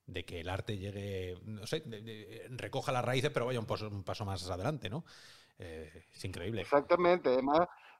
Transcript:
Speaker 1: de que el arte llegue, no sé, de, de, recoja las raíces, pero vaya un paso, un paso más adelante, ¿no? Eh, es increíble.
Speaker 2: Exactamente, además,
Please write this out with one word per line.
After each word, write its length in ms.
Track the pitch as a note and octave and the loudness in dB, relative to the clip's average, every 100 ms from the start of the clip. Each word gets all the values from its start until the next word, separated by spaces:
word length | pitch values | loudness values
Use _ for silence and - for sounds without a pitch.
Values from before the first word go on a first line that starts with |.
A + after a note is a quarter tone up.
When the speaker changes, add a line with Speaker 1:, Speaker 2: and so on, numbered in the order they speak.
| - | -8
Speaker 1:
de 180 | F2+ - | -8 -6
que 160 | F2 | -6
el 80 | E2 | -2
arte 280 | F#2+ - G#2 | -2 -2 -4
llegue, 600 | G2 G2 G2+ F#2+ F#2 F2+ G#2+ | -4 -2 -2 -2 -2 -4 -6
no 200 | G#2+ - | -6 0
sé, 140 | D#3+ A2+ | -2 -2
de, 160 | G#2+ | -10
de, 460 | A2+ A2 G#2 A2 - | -10 -12 -12 -14 -10
recoja 420 | B2 G#2 C3+ C#3+ | -8 -2 -2 2
las 140 | B2+ A#2 | 2 4
raíces, 260 | C3 C#3+ | 2 2
pero 140 | B2+ A#2+ | 0 0
vaya 160 | B2+ | 0
un 40 | G2+ | -2
paso, 220 | G2+ G#2+ | -2 -2
un 160 | G2+ | -6
paso 220 | G2 F#2 G2 | -4 -4 -2
más 200 | F#2+ F2+ | -4 -4
adelante, 400 | F2+ A#2 D#3 F#2 | -2 0 -2 -4
¿no? 160 | C#3 - - - - - - | -6 -8 -20 -20 -20 -20 -14
Eh, 440 | E2+ D#2+ D#2 E2+ - - | -12 -10 -12 -16 -20 -10
es 80 | |
increíble. 380 | G2 F2+ F#2 A2 | -8 -4 -4 -4
Speaker 2:
Exactamente, 640 | - C#3+ C#3 F3 F3 F3+ C#3+ | 4 4 6 6 6 6 6
además, 400 | B2+ C3+ D#3 F3 - - | 4 6 4 4 -2 -20